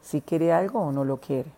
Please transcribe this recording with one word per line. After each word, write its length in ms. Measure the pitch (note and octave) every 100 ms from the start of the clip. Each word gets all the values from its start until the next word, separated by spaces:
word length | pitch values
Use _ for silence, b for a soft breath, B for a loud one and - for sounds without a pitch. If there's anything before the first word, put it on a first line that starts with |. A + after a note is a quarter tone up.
si 180 | - D3+
quiere 320 | - E3 E3
algo 280 | E3 F#3+ B3
o 100 | E3
no 140 | C#3
lo 160 | C3+ C3+
quiere. 320 | - C#3 D3+